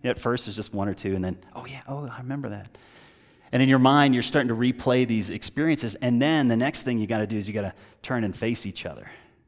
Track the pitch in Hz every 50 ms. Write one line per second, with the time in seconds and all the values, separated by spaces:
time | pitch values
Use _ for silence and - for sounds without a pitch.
0 | - 127 120 - - 120 120 123 - 110 98 107 104 - - 98 98 101 90 -
1 | - 101 95 95 90 92 92 - - - - - - 123 135 135 - - 139 143
2 | 147 120 120 131 127 127 135 143 135 110 104 104 104 - _ - - - - -
3 | - - _ _ _ _ _ _ _ - - 127 131 135 135 131 127 131 139 147
4 | 143 139 127 123 117 - - - 123 123 117 110 123 127 123 127 - 131 123 127
5 | 127 120 113 110 98 95 - 104 - - - 135 151 160 156 - - 113 101 -
6 | - 123 120 117 135 151 160 156 139 120 117 113 123 143 160 - - 131 123 113
7 | 107 101 117 107 107 101 113 107 98 104 101 110 101 95 - - - - _ _
8 | - - - 120 110 101 92 - 113 113 120 - - 98 92 - - 87 73 57
9 | 52 - - - - _ _ _ _